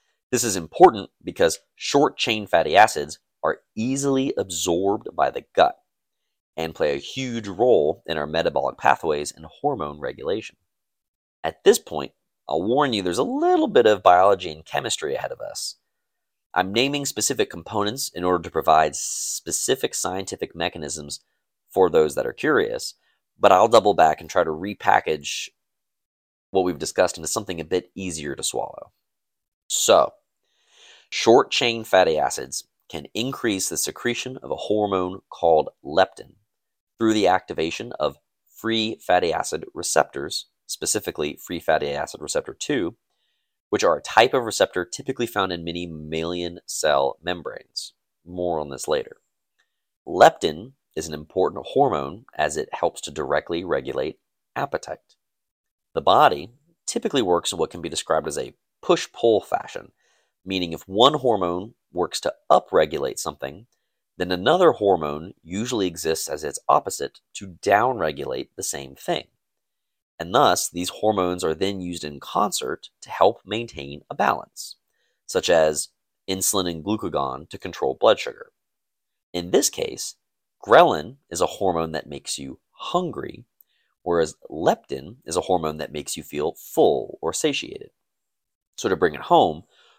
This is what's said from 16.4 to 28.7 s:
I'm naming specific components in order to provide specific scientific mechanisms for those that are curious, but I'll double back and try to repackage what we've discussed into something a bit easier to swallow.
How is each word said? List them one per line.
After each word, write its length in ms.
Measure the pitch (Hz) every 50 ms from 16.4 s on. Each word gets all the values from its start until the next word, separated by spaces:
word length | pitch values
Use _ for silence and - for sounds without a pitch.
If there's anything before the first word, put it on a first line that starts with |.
| _ _ -
I'm 200 | 87 95 95 101
naming 340 | 113 131 139 143 143 139
specific 420 | - - 107 - - 131 110 101 -
components 640 | - 85 82 - 110 107 101 104 120 139 - - -
in 120 | 90 87
order 180 | 90 90 87 82
to 80 | 87
provide 440 | - 82 - 80 78 78 78 76 -
specific 1000 | - - - - - - - - - - 85 82 - - - 131 - - - -
scientific 600 | - - 92 92 95 98 - - - - - -
mechanisms 640 | 82 85 87 - 85 78 71 69 78 73 73 - - _ _ _ _ _ _ _ _ _ _
for 180 | - 95 95 85
those 280 | 78 80 78 76 69
that 100 | 69 58
are 80 | 60 -
curious, 600 | - - 151 147 113 76 55 57 - - - - _ _ _ _ _ _ _ _ -
but 140 | - 101 95
I'll 160 | 92 107 113
double 260 | 117 113 95 104 95
back 260 | 80 82 78 76 -
and 80 | 82 80
try 160 | - 92 85
to 60 | 80
repackage 960 | 78 78 90 104 101 - - 98 101 - - 87 78 73 71 - - - - - _ _ _ _ _ _ _ _ _ _ _ _ _ _ _ _ _ _ _ _
what 140 | - 95 90
we've 140 | 90 85 69
discussed 380 | 78 - - - 92 87 -
into 120 | - 80 -
something 320 | - - 82 - 90 82
a 40 | 80
bit 260 | 82 92 90 - _ -
easier 400 | 92 95 92 80 78 73 71 67
to 80 | - -
swallow. 480 | - - 58 - -